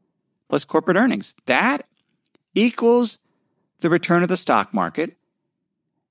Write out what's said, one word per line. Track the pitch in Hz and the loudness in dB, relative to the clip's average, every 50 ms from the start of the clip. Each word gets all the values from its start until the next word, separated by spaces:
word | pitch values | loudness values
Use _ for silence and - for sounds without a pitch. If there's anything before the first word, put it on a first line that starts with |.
| _ _ _ _ _ _ _ _ _ - | _ _ _ _ _ _ _ _ _ -4
plus | 139 143 - | -4 -4 -4
corporate | - - 160 160 190 170 | 0 -2 -2 0 2 0
earnings, | 190 247 247 - 101 - - - _ - | 2 2 0 -2 -4 -8 -12 -20 _ -4
that | - 123 143 196 254 285 - - _ _ _ _ _ _ _ _ _ _ _ _ _ - | -2 0 0 2 0 -2 -4 -8 _ _ _ _ _ _ _ _ _ _ _ _ _ 0
equals | 190 226 240 - - 233 233 240 240 240 220 - _ _ _ _ _ _ _ _ _ _ _ _ - | 0 0 0 0 0 2 2 4 2 2 -2 -6 _ _ _ _ _ _ _ _ _ _ _ _ -4
the | - 165 | -2 0
return | 170 170 - - 175 175 | 0 0 2 2 2 2
of | 180 170 | 2 0
the | 185 | -2
stock | - - - 123 104 98 - | -4 0 0 0 0 0 0
market. | - 101 87 82 - - 165 - - _ _ _ _ _ _ _ _ _ _ _ _ _ _ _ _ _ _ _ | -4 -4 -4 -4 -4 -6 -6 -6 -8 _ _ _ _ _ _ _ _ _ _ _ _ _ _ _ _ _ _ _